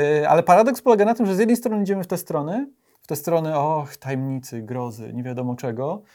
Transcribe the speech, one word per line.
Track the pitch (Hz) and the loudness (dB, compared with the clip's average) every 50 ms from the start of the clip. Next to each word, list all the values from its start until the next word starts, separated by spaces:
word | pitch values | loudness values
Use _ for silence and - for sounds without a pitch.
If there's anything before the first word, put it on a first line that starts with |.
| 147 147 151 151 147 | 2 2 2 2 2
E, | 147 | 4
ale | 151 165 165 | 4 4 6
paradoks | - 180 190 226 262 254 - - | 6 6 6 6 4 2 0 4
polega | 262 226 202 202 | 4 4 6 6
na | 214 233 | 4 2
tym, | 233 233 | 2 0
że | 196 190 | 0 2
z | 180 | 2
jednej | 226 220 240 | 2 4 2
strony | 233 - 240 214 214 202 | 2 0 0 -2 0 0
idziemy | 185 196 196 180 | 0 -2 -2 -2
w | |
tę | 180 190 165 | -4 -6 -6
stronę, | - - 165 151 143 156 185 240 285 277 - _ _ _ _ _ _ | -4 -4 -4 -4 -4 -4 -4 -4 -6 -8 -10 _ _ _ _ _ _
w | |
tę | - 151 | -10 -10
stronę, | 143 - 175 165 165 160 156 156 147 | -8 -2 0 0 0 0 0 0 0
och, | 143 151 160 151 143 139 - | 0 0 0 -2 -4 -6 -12
tajemnicy, | - - 135 135 131 135 135 135 131 127 - - 117 110 | -12 -8 -6 -4 -4 -4 -4 -6 -6 -8 -10 -10 -10 -10
grozy, | 107 123 127 123 120 110 110 110 113 113 | -8 -8 -6 -8 -8 -10 -12 -12 -12 -10
nie | 120 123 | -10 -8
wiadomo | 127 123 123 127 123 123 | -8 -6 -6 -4 -4 -6
czego, | - - 123 113 120 131 147 180 208 - _ _ | -6 -6 -6 -6 -4 -4 -6 -6 -8 -10 _ _